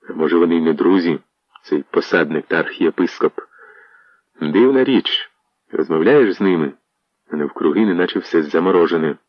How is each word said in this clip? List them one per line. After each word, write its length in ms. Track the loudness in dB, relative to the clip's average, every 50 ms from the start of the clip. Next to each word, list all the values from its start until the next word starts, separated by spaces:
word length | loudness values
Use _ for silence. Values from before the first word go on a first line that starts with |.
| _ -14
А 40 | -6
може, 240 | -4 -2 0 2
вони 200 | 2 2 2 2
й 40 | 0
не 120 | 0 0 0
друзі, 480 | 0 2 2 2 2 2 0 -4 -4 _ _ _ _ _ _ _ -20 _
цей 220 | -6 -6 -6 -6 _
посадник 560 | -4 -4 -4 0 0 0 0 0 -2 -6 -4
та 100 | _ -4
архієпископ. 840 | -2 -2 -4 -4 -2 -2 -2 0 -2 -6 -6 -4 -2 -4 -4 _ -4 -16 _ _ _ -20 -20 -20 -20 -20 _ _ _ _ _ _ _ _ _ _ _
Дивна 440 | -6 -2 2 2 4 4 4 2 2
річ. 460 | 2 2 0 0 0 -6 -6 -6 -8 _ _ _ _ _ _ _ _ -6
Розмовляєш 640 | -6 -4 -2 0 0 2 4 4 4 4 2 0
з 60 | 0
ними, 320 | 0 0 0 0 -2 -4 -6 _ _ _ _ _ _ _ _ _ _ _
а 60 | -8
навкруги 500 | -6 -6 -6 -6 -2 -2 0 2 2 2
неначе 320 | 2 2 0 -2 -2 -2 -6
все 240 | -8 -2 -2 -2 -2
заморожене 760 | 0 -2 0 0 2 2 2 2 2 0 -2 -2 -2 -4 -6 _